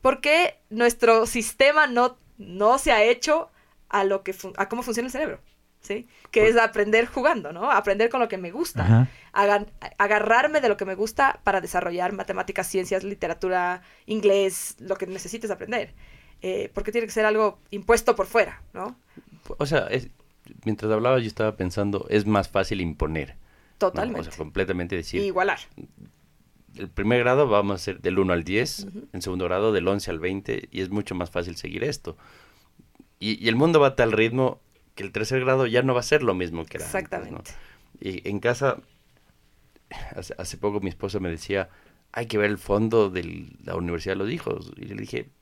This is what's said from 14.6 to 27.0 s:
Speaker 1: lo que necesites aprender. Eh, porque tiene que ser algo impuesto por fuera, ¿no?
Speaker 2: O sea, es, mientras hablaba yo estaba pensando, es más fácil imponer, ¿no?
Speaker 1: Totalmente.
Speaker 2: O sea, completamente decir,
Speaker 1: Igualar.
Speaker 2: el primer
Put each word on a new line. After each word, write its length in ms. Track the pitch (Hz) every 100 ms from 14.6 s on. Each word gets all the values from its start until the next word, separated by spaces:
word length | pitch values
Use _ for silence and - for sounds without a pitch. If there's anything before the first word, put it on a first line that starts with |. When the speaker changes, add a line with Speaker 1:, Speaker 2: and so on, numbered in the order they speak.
| - -
Speaker 1:
lo 180 | 185 190
que 80 | 185
necesites 460 | 190 185 226 220
aprender. 420 | 190 185 233 151 - - - - -
Eh, 280 | 185 185 -
porque 180 | - 208
tiene 160 | 226 220
que 60 |
ser 120 | 226 214
algo 340 | 214 214 196 _
impuesto 440 | 202 - 233 233 233
por 120 | 185
fuera, 340 | 233 196 - -
¿no? 260 | - 202 247 _ - _ - - -
Speaker 2:
O 80 | 143
sea, 220 | 147 92
es, 220 | 131 - - _ _ - - 110
mientras 260 | 104 110
hablaba 260 | 110 120 131
yo 80 | 113
estaba 300 | - 110 104
pensando, 500 | 90 101 101 98 -
es 180 | 107 104
más 200 | 104 95
fácil 300 | 101 95 101
imponer, 480 | 85 73 78 80 67
¿no? 60 | - - _ _ _
Speaker 1:
Totalmente. 400 | 190 - 220 226
Speaker 2:
O 40 | -
sea, 60 | -
completamente 580 | 78 95 95 90 87 90
decir, 260 | 82 -
Speaker 1:
Igualar. 360 | 196 180 180 - - - - _ - _ _ _ _ _ _ -
Speaker 2:
el 140 | 98
primer 300 | -